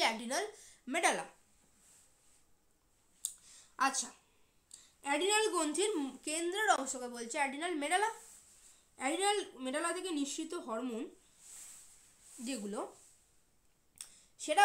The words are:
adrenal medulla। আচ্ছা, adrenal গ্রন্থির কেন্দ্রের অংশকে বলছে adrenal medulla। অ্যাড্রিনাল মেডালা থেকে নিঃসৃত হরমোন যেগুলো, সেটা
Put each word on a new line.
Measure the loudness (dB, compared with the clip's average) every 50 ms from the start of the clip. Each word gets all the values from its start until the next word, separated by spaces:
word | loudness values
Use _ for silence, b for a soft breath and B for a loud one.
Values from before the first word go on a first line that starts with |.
| 4
adrenal | 4 2 0 -4 -2 -2 -2 -2 -4 -6 B B B B B B -4 0
medulla। | 2 4 4 2 2 -2 -8 -12 -20 _ _ _ _ _ _ _ _ -20 -20 -20 -20 -20 _ _ _ _ -20 -20 _ _ _ -20 _ _ _ _ _ _ _ _ _ _ _ _ _ -8 -8 -8 B B B B B B B B B 0
আচ্ছা, | 2 2 0 -4 -6 -8 -18 _ _ _ _ _ _ _ _ _ _ B B B B B B -2
adrenal | 0 2 2 4 4 4 4 4 4 2
গ্রন্থির | 2 2 2 2 2 2 2 2 0 -2 -2 -4 -8 -6
কেন্দ্রের | -6 -4 -2 -2 0 0 2 4 6 4
অংশকে | 4 2 -2 -4 -6 -6 -8 -8
বলছে | -8 -8 -4 -2 0
adrenal | 0 0 -2 -2 -2 -2 -2 0 0
medulla। | 2 2 4 2 2 -2 -4 -12 B B B B B B B B B B B B B B -4
অ্যাড্রিনাল | -2 0 0 2 2 2 2 2 0 -4 -8 -8 -4
মেডালা | -2 -2 0 0 0 -2
থেকে | -2 -4 -2 0
নিঃসৃত | 0 0 -2 -2 -6 -6 -6 -6 -6 -6
হরমোন | -4 -4 -4 -2 -2 -4 -4 -6 -8 -10 -16 _ _ _ -20 -20 -18 -18 -16 -16 -16 -18 -20 -20 -20 -20 -20 -20 -20 -20 -20 -20 -20 -14 -8 -6
যেগুলো, | -4 -4 -4 -4 -6 -6 -6 -6 -8 -10 -16 -20 -20 -20 _ _ _ _ _ _ _ _ _ _ _ _ _ _ _ _ -18 -18 B B B B B B B -2
সেটা | 2 8 10